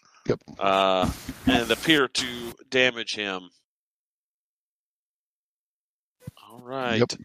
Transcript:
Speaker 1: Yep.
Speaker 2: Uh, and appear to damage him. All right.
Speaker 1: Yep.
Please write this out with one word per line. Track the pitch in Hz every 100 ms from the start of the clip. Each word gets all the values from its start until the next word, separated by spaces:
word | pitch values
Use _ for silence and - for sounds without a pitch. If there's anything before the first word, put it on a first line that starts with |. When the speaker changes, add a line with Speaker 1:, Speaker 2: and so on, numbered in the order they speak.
| _ _ -
Speaker 1:
Yep. | 113 - -
Speaker 2:
Uh, | 98 95 95 92 92 - - - -
and | 127 113
appear | 113 - 156 135
to | - 127 120 117 - -
damage | 131 127 117 107
him. | 110 104 95 90 _ _ _ _ _ _ _ _ _ _ _ _ _ _ _ _ _ _ _ _ _ _ _ _ _ _ _ 508 - 101
All | 113
right. | 123 135 123 113
Speaker 1:
Yep. | 120 -